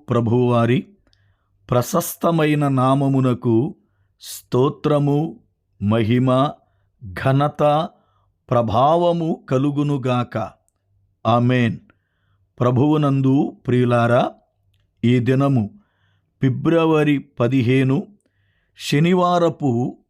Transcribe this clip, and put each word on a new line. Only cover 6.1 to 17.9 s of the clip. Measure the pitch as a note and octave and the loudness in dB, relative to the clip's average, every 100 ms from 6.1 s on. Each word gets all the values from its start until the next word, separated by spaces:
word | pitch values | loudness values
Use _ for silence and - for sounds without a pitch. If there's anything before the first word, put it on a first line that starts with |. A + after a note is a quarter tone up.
| B2 C3 B2+ C#3+ - _ _ _ _ A2 | 0 2 0 0 -4 _ _ _ _ -18
ఘనత, | F2+ C3+ C3+ D3 - D3 D3 E3+ - _ _ _ _ - | -6 -2 0 -2 0 0 0 -2 -10 _ _ _ _ -4
ప్రభావము | B2 A2+ G#2+ C#3 E3+ F3 E3+ D#3+ - - | -2 0 0 2 2 0 0 -2 -6 -4
కలుగునుగాక. | C3 C#3+ C#3+ D3 C#3+ B2+ B2 A#2+ A2 G2 - _ _ _ _ _ _ A2+ | -2 -2 -2 -2 -4 -2 -4 -4 -6 -8 -12 _ _ _ _ _ _ -2
ఆమేన్. | A#2 A#2+ B2+ A#2 - - _ _ _ _ _ _ - | 0 2 2 0 -2 -12 _ _ _ _ _ _ -4
ప్రభువునందు | B2 B2+ D3 D#3 D3 C3+ C3+ C3+ - - - | 0 2 2 2 0 0 2 2 0 -6 -2
ప్రియులారా, | B2 B2 A#2+ A#2 A#2+ F3+ - _ _ _ _ _ _ A#2 | 0 2 2 2 2 0 -6 _ _ _ _ _ _ 0
ఈ | B2+ | 0
దినము | A2+ C3 C#3 C3 G2+ - _ _ _ _ _ _ | 2 0 2 0 -2 -8 _ _ _ _ _ _
ఫిబ్రవరి | C3+ B2 C#3 E3 E3 D#3 D3+ C#3+ | -2 -2 0 0 2 2 2 -2
పదిహేను, | - - A#2+ C3+ A#2 C3 C3 | -4 -4 -2 0 2 2 2